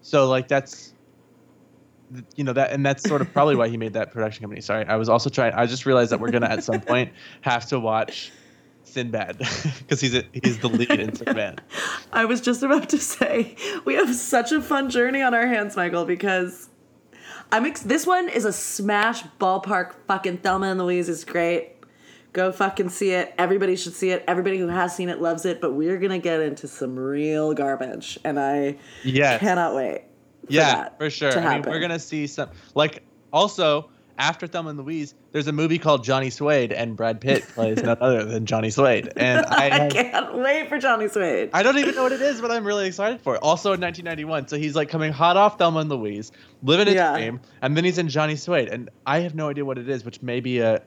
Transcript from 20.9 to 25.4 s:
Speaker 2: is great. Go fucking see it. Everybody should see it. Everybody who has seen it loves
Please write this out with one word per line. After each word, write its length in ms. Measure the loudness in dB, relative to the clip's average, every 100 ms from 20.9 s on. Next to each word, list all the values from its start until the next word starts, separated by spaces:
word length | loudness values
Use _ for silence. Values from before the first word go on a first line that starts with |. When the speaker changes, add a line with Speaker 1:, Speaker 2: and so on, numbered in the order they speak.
| 0 -2
Speaker 2:
is 160 | -4
great. 520 | -4 -2 0 0 -4 -18 -20 _ -20 -20 _
Go 200 | -2 -2
fucking 380 | 0 -2 0 -4
see 200 | 0 0
it. 240 | 0 -2 -2
Everybody 360 | 0 2 2
should 180 | 0 -4
see 180 | -4 -2
it. 120 | -2 0
Everybody 280 | 0 0 -2
who 100 | -2
has 260 | 0 -2
seen 140 | -2 -6
it 120 | -2
loves 240 | -2 -2